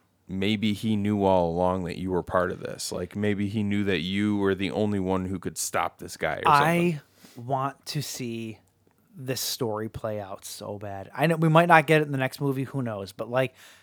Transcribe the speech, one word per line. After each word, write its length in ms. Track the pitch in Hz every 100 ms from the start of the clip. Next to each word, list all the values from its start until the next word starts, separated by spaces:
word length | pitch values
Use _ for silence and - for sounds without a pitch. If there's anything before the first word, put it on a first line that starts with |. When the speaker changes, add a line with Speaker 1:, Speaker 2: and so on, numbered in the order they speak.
| _ _ -
Speaker 1:
"Maybe 440 | 95 98 107 107
he 240 | 98 110 104
knew 280 | 104 104
all 260 | 98 92 85
along 340 | 85 90 92
that 140 | 82 -
you 120 | 92
were 120 | 87
part 280 | - 92 90
of 80 | -
this. 300 | - - -
Like, 220 | 90 90 101
maybe 320 | 104 101 101
he 140 | 107
knew 220 | 101 101
that 160 | 98 87
you 360 | 87 98 104 101
were 180 | 98
the 160 | 92 95
only 280 | 73 107 101
one 260 | 92 95 92
who 120 | 95
could 200 | 95 -
stop 400 | - 92 87 -
this 180 | 87 -
guy 200 | 80 50
or 40 |
something." 100 | 165 143
Speaker 2:
I 440 | 151 170 175 147 - _ - -
want 480 | 120 135 135 - -
to 160 | 151
see 560 | - - 120 113 113 101 _ _ _ _ _ -
this 240 | 131 120
story 480 | - - 117 107 110
play 320 | - 113 107
out 240 | 95 98
so 340 | - - 104 104
bad. 320 | 104 98 95
I 120 | - 160
know 100 | 160
we 120 | 160
might 200 | 156 175
not 180 | 160 147
get 140 | 156
it 60 | 151
in 60 |
the 60 | 135
next 220 | 131 -
movie, 240 | 139 131
who 160 | 127 139
knows? 300 | 120 104 98
But, 160 | - 110
like, 240 | 123 131 - - -